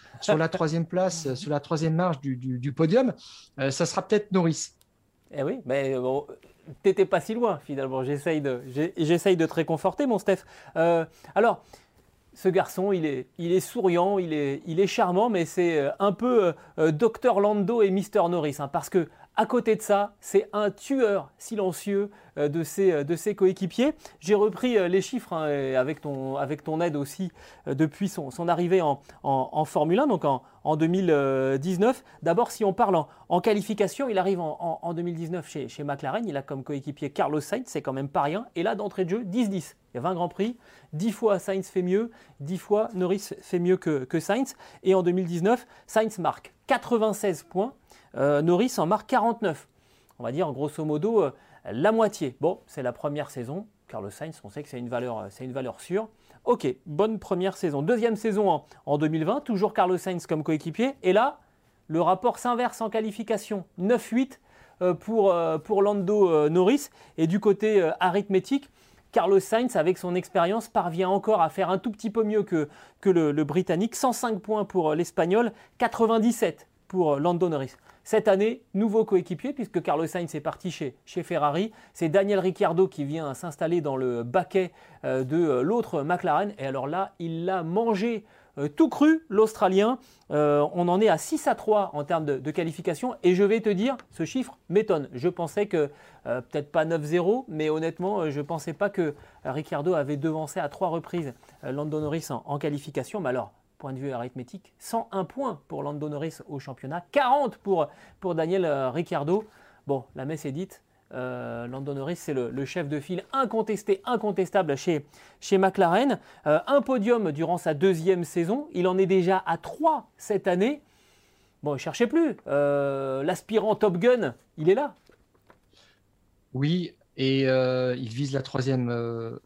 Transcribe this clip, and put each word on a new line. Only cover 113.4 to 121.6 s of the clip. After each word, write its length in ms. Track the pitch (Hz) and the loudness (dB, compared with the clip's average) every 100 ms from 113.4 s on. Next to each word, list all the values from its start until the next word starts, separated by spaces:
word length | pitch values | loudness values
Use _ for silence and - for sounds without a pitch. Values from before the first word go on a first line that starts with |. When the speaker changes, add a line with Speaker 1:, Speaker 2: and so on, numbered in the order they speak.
| 254 226 220 208 - 196 | 0 0 -2 -2 -2 -2
Speaker 2:
incontestable 720 | - 240 208 196 180 196 156 135 | 0 -2 -2 -2 0 0 0 -2
chez, 300 | - 151 - - - _ | 0 -2 -4 -20 -20 _
chez 200 | - 196 | 0 4
McLaren. 600 | 190 196 170 190 269 208 - - 151 | 4 4 4 4 2 0 -6 -6 2
Euh, 100 | 156 - | 2 4
un 160 | 277 | 2
podium 500 | 254 254 202 233 180 | 2 0 2 2 0
durant 280 | 147 160 175 | -2 -2 -2
sa 160 | 165 147 | -2 2
deuxième 480 | 190 165 170 180 | 4 4 2 2
saison. 440 | 165 175 165 254 294 | 0 -2 0 -2 -4
Il 140 | 180 185 | 0 0
en 100 | 185 | 2
est 80 | 180 | 4
déjà 380 | 190 175 190 165 | 4 4 2 0
à 140 | 170 | -4
trois 500 | - - 320 294 - - | -6 0 2 2 -4 -14
cette 300 | - 202 208 | -4 -2 0
année. 340 | 180 226 294 _ _ _ _ _ _ _ _ | 2 2 0 _ _ _ _ _ _ _ _